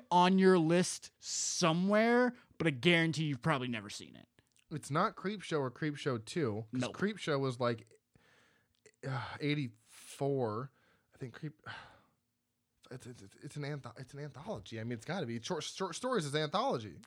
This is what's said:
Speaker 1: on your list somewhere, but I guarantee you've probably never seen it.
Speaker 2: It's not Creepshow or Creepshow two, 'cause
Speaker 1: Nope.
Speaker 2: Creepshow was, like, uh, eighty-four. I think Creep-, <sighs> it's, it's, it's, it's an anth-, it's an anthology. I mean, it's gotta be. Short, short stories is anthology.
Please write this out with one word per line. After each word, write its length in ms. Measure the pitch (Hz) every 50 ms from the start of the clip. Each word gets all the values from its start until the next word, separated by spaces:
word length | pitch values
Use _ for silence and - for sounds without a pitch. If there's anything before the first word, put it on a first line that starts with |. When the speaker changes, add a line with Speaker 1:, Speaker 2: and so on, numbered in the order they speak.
| - -
Speaker 1:
on 280 | 175 175 180 185 190 190
your 200 | 190 185 185 175
list 520 | 160 160 170 175 175 - - - - - _ _
somewhere, 1120 | - - - - - - - - 180 160 160 175 185 196 208 214 226 233 240 247 247 247 247 - - _ _
but 100 | - 160
I 40 | 165
guarantee 540 | 139 120 113 175 175 165 165 165 151 151 160
you've 180 | 147 139 113 -
probably 260 | 160 151 127 127 127
never 220 | 120 107 98 104
seen 260 | - - 87 67 62
it. 100 | - - _ _ _ _ _ _ _ _ - 165
Speaker 2:
It's 160 | 147 - -
not 260 | 139 165 196 220 175
Creepshow 420 | - - 190 214 190 - - 170 147
or 100 | 135 123
Creepshow 540 | - - 160 151 147 139 - 147 123 113 110
two, 400 | - - 180 147 113 101 107 113 - 123
'cause 80 | 127 123
Speaker 1:
Nope. 140 | 110 -
Speaker 2:
Creepshow 420 | - 185 208 214 175 - 170 147 139
was, 180 | 135 131 120 123
like, 260 | 127 120 120 110 - _ - _ _ _ _ _ _ _ _ _ _ _ _ _ _ _ _ _ - - _ _ -
uh, 40 | 135 131 127 120 - - -
eighty-four. 1300 | 151 143 147 151 139 117 - _ _ _ - - - - - - 143 139 139 135 120 110 104 113 135 - _ _ _ _ _ _ _ _ _
I 60 | -
think 140 | 135 120 -
Creep-, 260 | - - 147 - _ -
<sighs> 1200 | - - - - - - - _ _ _ _ _ _ _ _ _ _ _ _ _ _ _ _ _ - 131
it's, 140 | 123 -
it's, 160 | 123 123 107 98
it's, 140 | 98 - - -
it's 140 | 143 -
an 60 | 147 143
anth-, 340 | 139 151 139 - 117 - -
it's 160 | 131 - -
an 60 | 139
anthology. 580 | 147 143 - 131 - 220 196 110 - - 117 110
I 60 | 110
mean, 80 | 120 123
it's 120 | 110 -
gotta 220 | - 170 196 143
be. 140 | 117 117 117 113
Short, 220 | - 180 151 -
short 320 | - - - 190 180 165
stories 280 | - - 254 254 208 151
is 120 | 139 135
anthology. 640 | 151 156 147 180 196 247 277 180 113 107 101 76 180 -